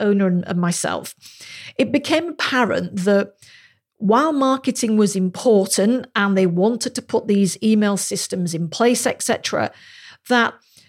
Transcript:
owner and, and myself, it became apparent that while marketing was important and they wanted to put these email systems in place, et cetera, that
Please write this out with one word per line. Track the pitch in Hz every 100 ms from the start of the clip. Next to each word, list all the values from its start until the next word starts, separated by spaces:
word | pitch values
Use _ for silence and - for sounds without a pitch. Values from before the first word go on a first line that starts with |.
owner | 208 202 190
and, | 180 -
and | 175
myself, | 175 175 - 85 - - - - - - - -
it | -
became | 285 - 320 339
apparent | 302 - 254 220 175 175 202
that | 180 202 202 - - - _ _ _ _
while | 202 226 311
marketing | 285 269 262 269 254 226 214
was | 208
important | 196 185 180 262 208 196 - 196 254 - 220
and | 202 190
they | 185
wanted | 175 202 233 254
to | -
put | - 220 -
these | 202 196 -
email | 220 214 208 196
systems | - 196 - 190 175
in | 165 165
place, | - 233 247 254
et | -
cetera, | - - - - - - - - - - -
that | 247 233 - _ _